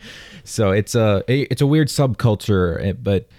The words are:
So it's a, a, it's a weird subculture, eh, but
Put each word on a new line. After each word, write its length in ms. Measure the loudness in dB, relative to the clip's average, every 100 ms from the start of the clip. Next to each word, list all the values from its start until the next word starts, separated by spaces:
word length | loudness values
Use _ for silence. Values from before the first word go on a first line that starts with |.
| -16 -20 -20 -20
So 280 | -8 -2 2
it's 240 | 0 0 0
a, 280 | 2 2 0
a, 120 | -2
it's 180 | -2 0
a 60 | 2
weird 200 | 2 2
subculture, 920 | 0 0 0 0 0 0 0 0 -2
eh, 120 | -4
but 340 | -4 -2 -2 -4